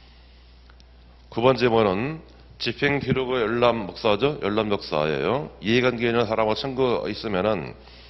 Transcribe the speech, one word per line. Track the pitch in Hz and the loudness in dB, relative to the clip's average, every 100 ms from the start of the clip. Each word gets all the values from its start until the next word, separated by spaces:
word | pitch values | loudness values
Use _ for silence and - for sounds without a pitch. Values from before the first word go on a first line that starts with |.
| - - - - - - - - - - - - - | -20 -20 -20 -20 -20 -20 -20 -20 -20 -20 -20 -20 -12
구 | - | 0
번 | 123 123 | 2 4
제보는 | 120 113 107 92 131 160 - - - - | 4 4 4 2 -4 -8 -14 -20 -20 -10
집행 | 120 - 143 143 | -8 -2 0 0
기록의 | 123 131 123 127 | 0 -2 0 0
열람 | 107 120 120 113 92 | 0 2 2 2 -4
목사죠. | - 113 101 135 151 | -4 0 2 0 0
열람 | 98 107 107 | -2 0 0
목사예요. | 101 - 78 76 71 78 131 156 - | -2 -2 -2 0 0 0 -2 -4 -8
이해관계 | 98 123 127 117 120 | 0 2 2 0 0
있는 | 117 110 | 2 0
사람과 | 110 110 | 0 0
친구가 | 135 139 127 127 110 - | 0 -4 0 0 0 -2
있으면은 | 104 113 92 104 101 64 60 - - - | -6 -4 -2 0 -2 -4 -12 -20 -20 -20